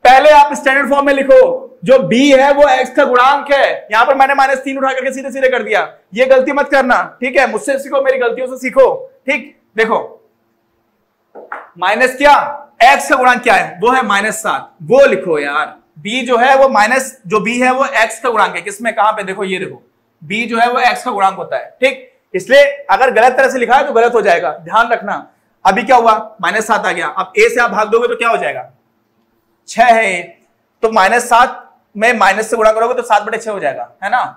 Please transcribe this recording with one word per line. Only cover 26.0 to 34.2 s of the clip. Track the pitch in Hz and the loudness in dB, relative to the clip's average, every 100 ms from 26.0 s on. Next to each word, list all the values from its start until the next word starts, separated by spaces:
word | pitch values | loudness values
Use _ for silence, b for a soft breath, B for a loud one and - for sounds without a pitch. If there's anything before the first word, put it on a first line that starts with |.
| 233 214 - - | 4 0 -4 -8
माइनस | 175 208 220 | -4 -4 -2
सात | 208 196 | -2 -2
आ | |
गया। | 175 160 | -4 -6
अब | 185 180 214 | -6 -6 0
a | 226 | 0
से | 233 | 0
आप | 240 | -2
भाग | 196 214 | -2 -2
दोगे | 226 240 | -2 -2
तो | - | -4
क्या | 233 | -2
हो | 202 | -2
जाएगा? | 160 131 - _ _ _ _ _ _ _ _ _ - | -4 -8 -16 _ _ _ _ _ _ _ _ _ -12
छह | 214 240 | 2 4
है | 226 214 175 | 4 2 -4
a, | 165 _ _ _ _ _ | -10 _ _ _ _ _
तो | 226 | -2
माइनस | 220 190 240 233 | 2 2 0 2
सात | 233 262 - - _ _ 202 | 2 2 -2 -20 _ _ -2
में | 226 | -2
माइनस | 233 196 196 214 | 2 0 0 -4
से | 226 | 0
गुणा | 214 | 2
करोगे | 220 233 | 2 -2
तो | 247 | -4
सात | 226 214 | -2 -2
बटे | 214 220 | -2 -8
छह | 220 | -8
हो | 196 | -6
जाएगा, | 147 123 120 _ | -6 -6 -14 _
है | 202 | -4
ना? | 247 | -4